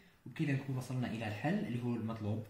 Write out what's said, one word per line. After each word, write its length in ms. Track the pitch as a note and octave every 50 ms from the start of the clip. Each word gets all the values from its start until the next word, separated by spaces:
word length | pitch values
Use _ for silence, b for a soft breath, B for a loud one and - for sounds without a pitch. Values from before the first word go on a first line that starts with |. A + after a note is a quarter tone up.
| B B B B B
وبكذا 260 | - - - D#3+ C#3+
نكون 260 | C3+ C3 - C3+ C3 B2+
وصلنا 300 | B2+ - B2+ B2+ A#2+ G2+
إلى 200 | A2 A2+ A2+ G#2
الحل 380 | G#2 - - D3+ G3+ G#3+ -
اللي 180 | - A#2+ A#2 A#2+
هو 120 | A#2+ A#2
المطلوب 500 | A2 G#2+ A2+ A2 G#2+ G#2+ G2+ G#2+ G#2+ G#2+